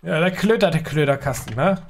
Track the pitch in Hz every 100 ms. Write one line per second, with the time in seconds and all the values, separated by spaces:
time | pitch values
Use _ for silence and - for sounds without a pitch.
0 | 165 165 180 185 202 226 196 156 160 147
1 | 143 135 139 127 - 110 165 190